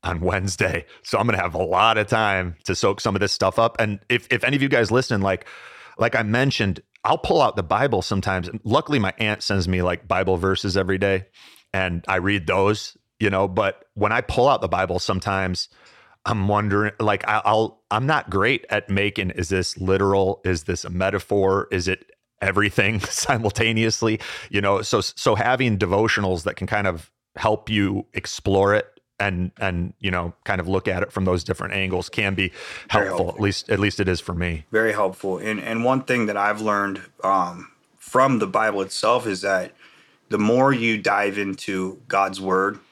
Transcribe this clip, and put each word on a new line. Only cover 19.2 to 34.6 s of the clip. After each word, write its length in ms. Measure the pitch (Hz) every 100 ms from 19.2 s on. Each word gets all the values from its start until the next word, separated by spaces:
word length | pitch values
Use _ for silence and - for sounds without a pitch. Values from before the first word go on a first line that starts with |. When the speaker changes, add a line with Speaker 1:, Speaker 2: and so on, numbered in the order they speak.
| 95
Speaker 1:
is 200 | 87 85
this 280 | 95 90 -
literal? 600 | 92 95 98 98 95 98
Is 200 | 92 87
this 200 | - 87
a 60 | -
metaphor? 800 | 87 95 98 - 101 95 98 -
Is 160 | 95 90
it 240 | 95 - _ _ _
everything 580 | 98 95 104 - 101 110
<laughs> 80 | 92 - - 123 110
simultaneously? 720 | - 113 110 113 - 113 107 - - -
You 100 | 101
know, 220 | 101 98
so, 180 | 101 110
so 340 | - - - 107
having 420 | 107 127 127 101
devotionals 640 | 95 98 110 - 98 90
that 140 | 87 -
can 100 | 95
kind 200 | 107 101
of 220 | 82 - _ _ -
help 340 | 110 107 -
you 340 | 107 98 101 -
explore 600 | - - - - 98 98
it 140 | 104 - _ _ _
and, 340 | 101 90 90 _
and, 360 | 101 87 87 -
you 100 | 98
know, 240 | 90 85 -
kind 160 | - 95
of 60 | 87
look 200 | 95 -
at 140 | 92
it 100 | 101
from 120 | -
those 200 | 95 90
different 300 | - - 92
angles 340 | 101 92 92 87
can 260 | - 101
be 180 | 95 92 - - - -
Speaker 2:
Very 160 | 110 95
Speaker 1:
helpful. 200 | 90 90
Speaker 2:
helpful. 120 | -
Speaker 1:
At 20 |
least, 300 | 101 98 -
at 80 | 101
least 220 | 101 -
it 80 | 95
is 120 | 87
for 140 | -
me. 300 | 87 87 80